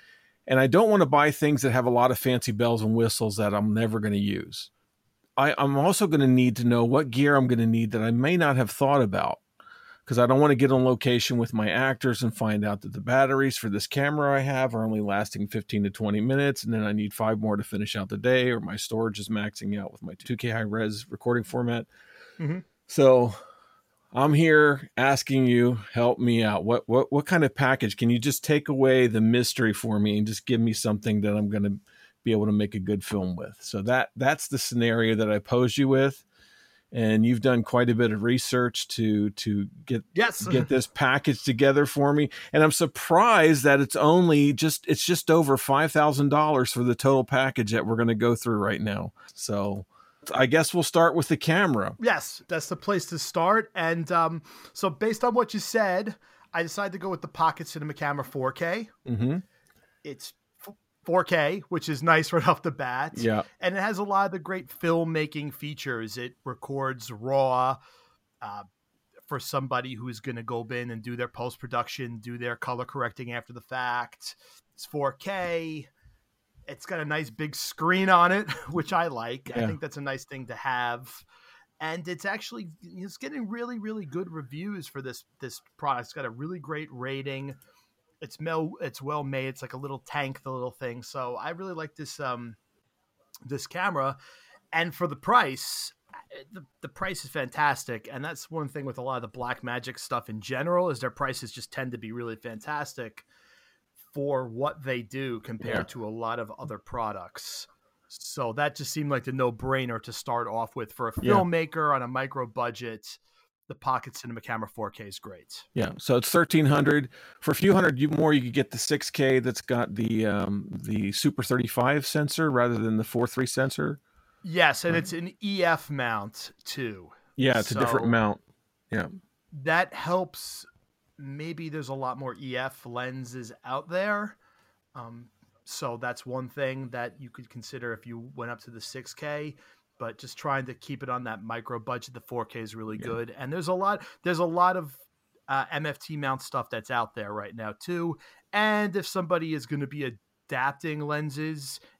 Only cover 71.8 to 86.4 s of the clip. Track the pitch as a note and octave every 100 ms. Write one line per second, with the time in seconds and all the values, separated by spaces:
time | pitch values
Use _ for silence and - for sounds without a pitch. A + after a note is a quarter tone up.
71.8 | - - A#2+ A#2 A#2 A#2+ B2 A#2 - B2
72.8 | A#2+ C#3+ A#2+ - A#2+ A#2+ - B2 - B2+
73.8 | B2 A#2+ A#2 - - - _ - _ -
74.8 | - D3 C#3 C3+ F#3+ G3 F3 E3+ D#3+ D#3
75.8 | - _ - _ _ _ _ _ - -
76.8 | - F3 D3+ D3+ C3+ A2+ D3+ - - -
77.8 | D#3+ F#3 F#3+ F3+ F3 G3 G#3 - - E3
78.8 | - F3+ E3+ A#2+ A#2 B2+ - A#2+ A2 C#3
79.8 | D3+ C#3+ C#3 C3+ - C3+ B2 A2+ C3+ B2
80.8 | A#2+ A#2+ B2+ - _ _ _ _ _ -
81.8 | D#3+ F3 E3 F3 G3 G3+ - A#3 F3 D#3+
82.8 | F3 F#3 G3+ - - D4 G#3 A#3 A#3+ A#3
83.8 | G#3+ A3 D#3+ D#3+ F#3 D#3+ B2+ D3+ G3+ G3
84.8 | C#3+ C#3 C3 A#2 _ - B2+ - _ -
85.8 | C#3+ B2 A#2 D3+ B2+ A#2